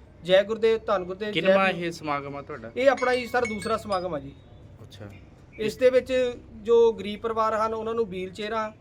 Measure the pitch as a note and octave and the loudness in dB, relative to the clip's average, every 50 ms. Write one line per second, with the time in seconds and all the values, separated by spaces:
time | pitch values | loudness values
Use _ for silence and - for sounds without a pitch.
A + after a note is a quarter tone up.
0 | - - - - E3 E3+ F#3 F#3+ G#3 G#3 A3 G#3 A3+ A3+ A3+ A3 - - G3+ F#3+ | -20 -20 -20 -12 2 4 6 6 6 2 -2 0 2 2 2 2 0 -2 -2 -2
1 | F3+ F3 F#3 F#3 G#3+ G#3+ G3+ E3 E3+ F#3+ F#3+ G3 F#3+ F#3+ E3+ E3+ F3 E3+ E3+ E3+ | -2 -6 -8 -8 -8 -4 -2 2 4 4 6 6 4 2 0 0 -4 -6 -6 -6
2 | D#3 D3+ C#3+ C#3+ C#3 C#3+ C#3 C#3+ C#3 - D3+ B2+ A2 A#2 - B3 C4 C#4 C4 C4 | -6 -4 -4 -4 -4 -8 -10 -10 -12 -12 -12 -12 -12 -10 -4 4 4 4 4 4
3 | B3+ B3 B3 B3+ A#3+ A3 - B3 A#3+ G#3 G#3+ G3+ - G#3+ A3+ G#3 - G#3+ G3 F#3 | 2 0 0 0 -2 -2 -2 -2 -2 -2 -4 -6 -4 -4 -4 -4 -2 -4 -4 -4
4 | F3 F3+ D#3+ C#3+ C3+ C#3 C3+ - - - - - - - - - G#2 - - - | -2 -4 -6 -8 -10 -12 -16 -20 -20 -20 -20 -20 -20 -20 -20 -20 -20 -20 -18 -18
5 | G#2 G2+ G2 - - - - - - - - - A3 G#3+ - - B3+ B3+ B3+ B3 | -18 -18 -18 -20 -20 -20 -20 -20 -20 -20 -10 -6 -4 -4 0 4 4 4 4 4
6 | B3 B3+ C4 B3+ B3+ B3 A#3+ - - - - A3 G3+ A3+ A#3 A#3 A#3 A3+ G#3+ G3 | 2 2 0 0 0 -2 -4 -8 -14 -18 -18 -10 0 4 6 6 6 6 4 0
7 | G3 G#3 G#3 G3+ A#3 A3+ A3+ A3+ A3 A3 A3 G#3 A3 A3 A3+ A3 A3 A3+ A3+ A#3 | -6 -8 -8 -6 -6 -4 -2 0 0 0 0 0 0 -2 -2 -4 -6 -4 -2 -2
8 | A#3 F3+ F#3 F#3 F#3 F#3 F3+ A3 G#3 G#3+ A3+ A3 G#3+ G#3+ A3 - | -4 -4 -4 -8 -8 -8 -8 -10 -8 -6 -4 -4 -6 -6 -10 -14